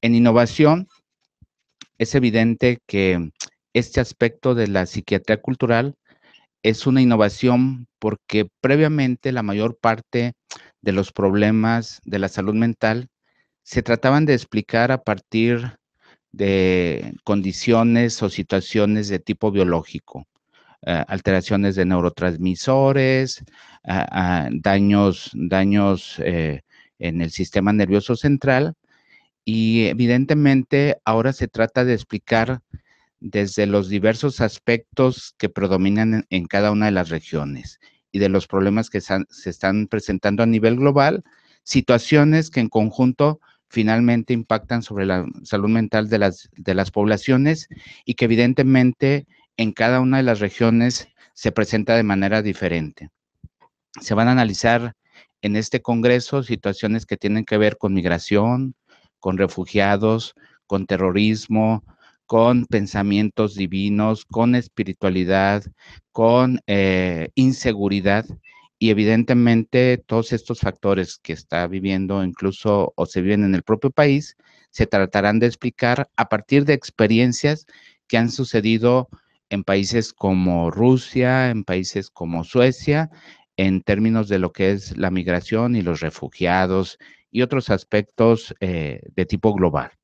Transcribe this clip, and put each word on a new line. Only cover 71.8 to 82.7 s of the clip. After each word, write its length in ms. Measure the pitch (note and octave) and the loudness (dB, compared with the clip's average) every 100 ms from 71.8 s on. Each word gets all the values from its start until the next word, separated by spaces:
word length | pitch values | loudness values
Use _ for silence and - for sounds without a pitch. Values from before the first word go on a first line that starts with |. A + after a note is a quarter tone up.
| G2 F#2+ F#2+ G2 | -4 -2 -2 -2
incluso 720 | F#2 E2 F#2+ F#2+ A2 G2+ F2+ - | -4 -4 -6 -4 0 0 0 -4
o 100 | F2 | -4
se 140 | - | -2
viven 220 | F#2 G#2 | 0 2
en 120 | G2+ F#2+ | 2 0
el 80 | |
propio 260 | - A2 C#3 | 0 -2 0
país, 460 | C3 D3 C#3 D#3 _ _ _ _ | 2 2 2 -2 _ _ _ _
se 160 | - A2 | -4 0
tratarán 540 | G2+ F#2+ G#2 G2+ A2 | 2 0 2 2 2
de 80 | A#2+ | 0
explicar 600 | - B2+ - A#2+ B2 C#3 - | 0 -8 -4 -2 -2 -4 -4
a 140 | A2+ | -2
partir 360 | G#2+ - C#3 C#3 | -4 0 0 2
de 80 | |
experiencias 920 | C#3 - - G#2+ A2 B2 A#2 D3 D3+ _ - - _ _ | 0 -2 0 2 4 2 0 -2 -4 _ -20 -20 _ _
que 100 | A#2 | 0
han 120 | A#2 | 0
sucedido 800 | A2+ C3 A2+ G#2 A2+ A#2+ B2+ B2 - _ _ _ | -2 -2 0 0 2 2 0 -2 -14 _ _ _
en 140 | G2+ | -8
países 500 | F#2+ G2 F#2+ A#2 A2+ | -2 -2 0 -2 -4
como 560 | - G2 F#2 F2+ F2 E2 | -4 0 2 2 0 -2
Rusia, 800 | F#2+ A#2+ C3 - B2+ B2 C3 B2+ | 2 2 2 0 -2 0 2 0
en 140 | A2+ | -2
países 480 | G2 F2+ F2+ G2+ F#2+ | -4 -4 -4 -8 -8
como 320 | - E2 E2+ | -10 -8 -6
Suecia, 640 | E2 B2+ B2+ | -2 2 2